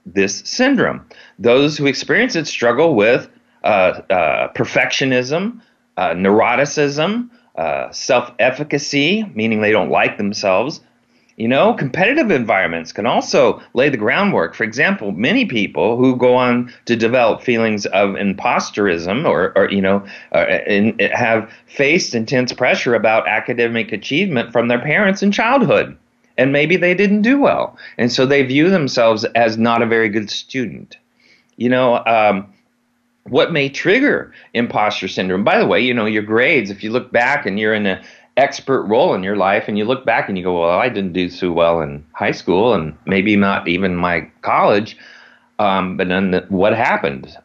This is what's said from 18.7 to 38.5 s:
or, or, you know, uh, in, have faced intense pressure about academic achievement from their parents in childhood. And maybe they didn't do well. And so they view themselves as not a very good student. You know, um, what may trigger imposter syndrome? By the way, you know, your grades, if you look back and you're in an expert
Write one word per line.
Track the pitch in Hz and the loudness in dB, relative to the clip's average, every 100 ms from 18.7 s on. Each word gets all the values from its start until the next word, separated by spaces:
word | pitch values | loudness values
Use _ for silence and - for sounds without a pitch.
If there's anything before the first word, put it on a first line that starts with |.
| - 101 85 85 107 160 | -2 0 0 -2 -2 0
or, | 80 90 98 | 0 0 0
or, | 98 | 0
you | 98 | 0
know, | 95 101 98 - - | 0 0 -2 -16 -4
uh, | - 85 90 - | 0 0 0 0
in, | 101 107 - - | 0 0 0 -2
have | - 117 113 107 - _ | 0 0 0 -2 -12 _
faced | - 139 175 - | -2 0 2 0
intense | 120 113 127 123 | -4 -2 0 -2
pressure | - 127 190 - | 0 0 0 0
about | 117 110 110 - | 0 2 2 0
academic | 107 117 120 117 117 107 | -2 -2 0 0 0 -4
achievement | 110 - 139 202 131 113 | -8 -4 -2 0 -2 -2
from | 120 117 | 0 0
their | 123 | 0
parents | 147 160 202 196 | 0 0 2 2
in | 202 | 0
childhood. | 196 226 277 196 101 67 71 _ _ _ - | 2 2 2 4 2 0 -6 _ _ _ 0
And | 131 | 2
maybe | 143 151 180 | 2 2 2
they | 175 | 2
didn't | 180 202 208 | 2 2 2
do | 214 285 | 2 4
well. | 233 67 - - - - | 2 2 -2 -8 -16 -4
And | 120 | -2
so | 120 131 | 2 2
they | 143 | 2
view | 127 135 165 | 2 2 4
themselves | 190 135 - 113 110 107 117 | 2 0 2 2 2 0 0
as | 117 110 | 0 2
not | 113 117 | 2 2
a | 117 | 2
very | 113 113 | 2 0
good | 104 101 | -2 -6
student. | - - 135 110 67 - - _ _ _ _ _ - | -8 -8 -8 -8 -10 -18 -20 _ _ _ _ _ -6
You | 117 | 0
know, | 127 127 120 - | 2 2 2 2
um, | 113 107 98 98 _ _ _ _ _ _ _ - | 2 4 2 -4 _ _ _ _ _ _ _ -4
what | 127 139 | 0 0
may | 160 139 | 0 -2
trigger | - 151 226 277 90 - - - | -2 0 2 2 0 -4 -16 -8
imposter | 113 120 120 107 - 95 | -4 -2 0 -2 -2 -6
syndrome? | - 92 92 | -4 -2 -2
By | 120 202 | 0 2
the | 165 | 2
way, | 95 | 2
you | 123 | 0
know, | 123 107 | 0 -2
your | 107 | -2
grades, | 104 110 131 151 101 | 0 0 2 2 -2
if | 101 | -6
you | 107 | -6
look | 120 123 | -6 -2
back | 117 123 143 135 | 0 0 -2 -2
and | 98 | -2
you're | 107 110 | 0 0
in | 101 | 0
an | 92 - - _ - | -4 -8 -20 _ 0
expert | 139 | 0